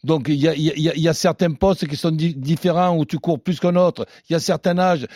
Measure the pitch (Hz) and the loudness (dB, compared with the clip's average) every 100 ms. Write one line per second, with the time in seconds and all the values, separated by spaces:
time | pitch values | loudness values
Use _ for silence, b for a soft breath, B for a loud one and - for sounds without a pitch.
0 | 127 160 127 143 156 151 156 143 156 147 | -2 -2 0 2 2 2 0 0 -2 2
1 | 160 151 180 - 175 139 190 185 147 143 | 0 2 0 0 -2 2 0 0 -4 -2
2 | 165 160 170 135 135 165 180 165 180 165 | -2 0 -2 -2 -2 0 0 2 2 0
3 | 147 175 - 147 - 156 175 175 180 - | -2 -4 -2 -2 -2 -2 0 2 2 0
4 | - B - 160 - 160 185 175 185 165 | -10 B -4 -2 0 -2 0 2 2 0
5 | 117 | -4